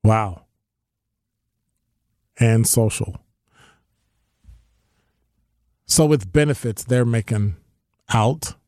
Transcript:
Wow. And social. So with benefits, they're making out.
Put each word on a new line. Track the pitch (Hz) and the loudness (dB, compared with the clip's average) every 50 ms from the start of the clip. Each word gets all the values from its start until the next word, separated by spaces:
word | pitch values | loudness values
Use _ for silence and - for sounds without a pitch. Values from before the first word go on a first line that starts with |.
| - | 2
Wow. | 110 110 110 107 98 85 - _ _ _ _ _ _ _ _ _ _ _ _ _ _ _ _ _ _ _ _ _ _ _ _ _ _ _ _ _ _ _ _ _ _ _ _ _ _ _ - | 2 2 2 -2 -6 -10 -16 _ _ _ _ _ _ _ _ _ _ _ _ _ _ _ _ _ _ _ _ _ _ _ _ _ _ _ _ _ _ _ _ _ _ _ _ _ _ _ 0
And | 120 113 113 113 113 | 2 4 4 2 2
social. | - - 120 113 107 - - - - - - _ _ _ _ _ _ _ _ _ _ _ _ _ _ _ _ _ _ _ _ _ _ _ _ _ - - _ _ _ _ _ _ _ _ _ _ _ _ _ _ _ _ _ _ _ _ _ _ _ _ _ _ | 2 2 0 0 0 -2 -4 -10 -10 -10 -18 _ _ _ _ _ _ _ _ _ _ _ _ _ _ _ _ _ _ _ _ _ _ _ _ _ -20 -20 _ _ _ _ _ _ _ _ _ _ _ _ _ _ _ _ _ _ _ _ _ _ _ _ _ _
So | - - - 156 | -2 0 2 4
with | 147 151 131 98 92 - | 4 2 0 0 -2 0
benefits, | 151 147 147 131 - - 120 104 - - | 0 0 0 -2 -4 -4 -8 -8 -8 -4
they're | - 127 123 123 | -2 0 0 2
making | 120 117 113 104 - 113 107 104 101 85 - _ _ _ _ _ _ _ _ _ - | 2 0 -2 -2 -2 -2 -2 -2 -2 -4 -8 _ _ _ _ _ _ _ _ _ -2
out. | - 113 107 117 151 156 - - - _ _ | 0 2 2 0 0 -4 -10 -14 -16 _ _